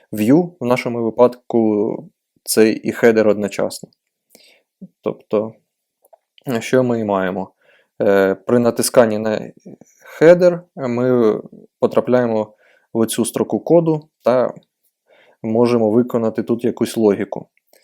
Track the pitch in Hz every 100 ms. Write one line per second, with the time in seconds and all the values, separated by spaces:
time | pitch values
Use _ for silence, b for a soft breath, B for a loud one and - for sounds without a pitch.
0 | b 107 107 151 175 - 120 123 123 120
1 | 113 110 123 123 - 117 110 104 110 -
2 | 160 _ _ _ - - 110 - 113 110
3 | 120 110 107 104 101 - 101 - - _
4 | _ _ _ _ b b b _ 185 _
5 | - - _ 107 110 - _ _ _ _
6 | _ _ _ _ - 117 - 127 123 117
7 | 104 95 95 95 95 _ _ _ _ -
8 | 113 98 95 95 - 120 117 117 117 131
9 | 113 107 110 107 - - - - _ _
10 | - - 156 175 180 170 - - 131 120
11 | 127 123 110 - - - - _ 117 -
12 | 113 123 120 110 107 b b b b 117
13 | 113 - 113 120 110 107 - 165 160 156
14 | - _ 120 127 120 - - _ _ _
15 | b b b b 113 113 120 120 110 113
16 | 123 120 113 110 - 117 120 - 117 -
17 | 107 98 98 - - _ _ b